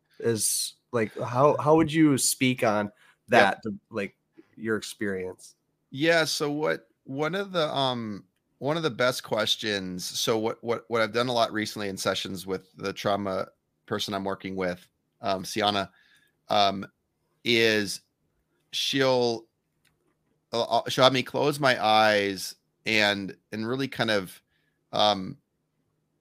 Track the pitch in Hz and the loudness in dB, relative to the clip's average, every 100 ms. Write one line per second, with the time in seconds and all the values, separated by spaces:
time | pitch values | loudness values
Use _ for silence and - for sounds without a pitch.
0 | _ - 117 110 - - - - _ 120 | _ -6 -2 0 -2 -2 -6 -10 _ -4
1 | 110 - 120 120 147 - 131 160 156 160 | -2 -4 -4 4 4 4 4 4 4 4
2 | 156 131 - - 131 127 120 104 104 - | 4 4 2 2 0 2 2 2 -2 -8
3 | _ _ - 117 101 - 110 101 - 113 | _ _ 2 6 6 2 -6 -10 -10 -8
4 | 101 - _ _ _ - 110 107 - - | -8 -10 _ _ _ -10 -4 -4 -4 -6
5 | 101 95 92 92 - _ _ _ _ 135 | -4 -4 -6 -12 -20 _ _ _ _ -2
6 | 160 170 151 - 147 147 156 160 - _ | 2 4 2 -2 -2 -2 -2 -2 -8 _
7 | - 135 151 185 202 180 151 131 135 123 | -12 -4 -4 -4 -4 -2 -2 0 -2 -2
8 | 113 98 - _ _ _ 131 160 156 110 | -6 -10 -14 _ _ _ -4 -2 -2 0
9 | 156 - - 110 107 - 110 101 92 90 | 0 0 -4 -2 -2 -2 -2 -4 -4 -8
10 | 87 - - 113 110 - 117 113 - 113 | -8 -4 -2 0 -2 -6 -6 -6 -4 -2
11 | 110 110 127 120 113 107 107 110 101 95 | 0 0 0 2 0 0 -4 -4 -8 -4
12 | 107 95 98 95 92 92 - - 101 95 | -4 -4 -6 -10 -8 -8 -10 -10 -8 -4
13 | 107 101 98 95 - _ _ _ - 110 | -2 -2 -2 -4 -6 _ _ _ -8 -6
14 | - 101 98 95 98 95 92 87 - _ | -6 -6 -6 -8 -8 -6 -4 -6 -12 _
15 | _ _ 113 95 90 - 104 101 95 _ | _ _ -6 -4 -4 -2 0 0 -4 _
16 | _ _ _ _ - 104 98 98 98 _ | _ _ _ _ -2 2 2 0 -8 _
17 | _ _ _ _ 117 117 113 107 101 - | _ _ _ _ 0 4 4 2 0 -6
18 | _ _ _ _ _ _ _ - - 139 | _ _ _ _ _ _ _ -6 -4 0
19 | 135 127 120 113 - _ _ _ _ _ | 2 2 2 -2 -8 _ _ _ _ _
20 | _ _ _ _ _ 117 113 117 - - | _ _ _ _ _ -4 0 0 0 4
21 | 131 131 127 131 135 147 139 120 107 107 | 6 6 0 0 0 2 2 2 4 4
22 | 107 104 101 95 - - _ _ - 110 | 6 4 2 -4 -10 -14 _ _ -2 2
23 | 104 101 95 - _ 110 110 131 131 - | 2 0 -4 -12 _ -8 -6 -4 -6 -2
24 | 117 107 90 - _ _ _ _ _ 107 | 0 0 -2 -10 _ _ _ _ _ 0
25 | 107 98 95 - _ _ _ _ _ _ | 2 2 -4 -12 _ _ _ _ _ _
26 | _ _ | _ _